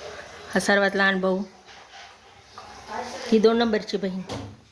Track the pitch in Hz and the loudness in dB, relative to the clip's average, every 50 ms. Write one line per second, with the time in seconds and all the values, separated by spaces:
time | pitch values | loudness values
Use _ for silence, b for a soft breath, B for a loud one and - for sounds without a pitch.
0 | - - - - - - - - - - - 196 185 - 202 202 202 196 196 196 | -14 -14 -14 -14 -16 -16 -16 -18 -10 -2 -2 0 2 4 4 4 4 4 2 4
1 | 196 196 196 190 185 190 185 190 202 - - - - - - - - - - - | 2 2 2 2 2 2 2 0 -2 -6 -12 -20 -20 -20 -20 -20 -20 -20 -20 -20
2 | - - - - - - - - - - - - - - - - - - 214 - | -20 -20 -20 -20 -20 -20 -20 -20 -20 -20 -20 -18 -18 -16 -18 -18 -14 -10 -8 -8
3 | - - - - - - 226 220 196 220 226 233 233 233 214 208 196 - - 196 | -8 -8 -8 -8 -2 4 4 6 6 6 6 6 2 2 2 0 -2 -2 -6 -4
4 | 196 190 185 190 185 - - - - - - - - - | -4 -4 -4 -6 -8 -8 -8 -10 -10 -12 -16 -18 -20 -20